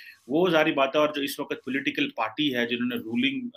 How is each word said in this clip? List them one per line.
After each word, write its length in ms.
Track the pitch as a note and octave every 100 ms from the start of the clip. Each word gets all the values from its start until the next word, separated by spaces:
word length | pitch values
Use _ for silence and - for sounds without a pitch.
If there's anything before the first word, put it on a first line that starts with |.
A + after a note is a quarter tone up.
| - - -
वो 220 | D3 F#3
जारी 220 | D#3+ D#3
बात 200 | C#3 C3+ D3+
है, 60 |
और 100 | D3
जो 100 | C#3+
इस 140 | C#3 -
वक्त 160 | C#3 D3
political 560 | - C3+ C#3 D3 C#3 -
party 320 | A2 - D3+
है 180 | B2 A#2
जिन्होंने 300 | A#2+ B2 A#2+
ruling, 540 | A2+ A#2+ C3+ C3+ A#2+